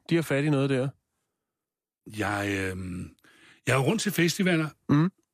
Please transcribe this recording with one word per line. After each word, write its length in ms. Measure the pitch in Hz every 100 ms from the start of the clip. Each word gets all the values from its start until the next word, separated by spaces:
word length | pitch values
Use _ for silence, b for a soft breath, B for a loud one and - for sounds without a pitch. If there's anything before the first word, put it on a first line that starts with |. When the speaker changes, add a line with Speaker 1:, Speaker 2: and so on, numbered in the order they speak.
| -
Speaker 1:
de 60 | 165
har 60 |
fat 220 | 151 139
i 60 | 151
noget 200 | 139 139
der? 200 | 131 135 - _ _ _ _ _ _ _ _ _ _ - 107
Speaker 2:
Jeg, 280 | 101 101 101
øh, 260 | 98 95 92 92 90 92 _ b b b b -
jeg 60 |
er 40 | 131
jo 60 |
rundt 180 | 139 220
til 100 | 208
festivaler, 580 | 165 170 - 185 165 151 - -
Speaker 1:
Mm. 200 | 143 175 _ _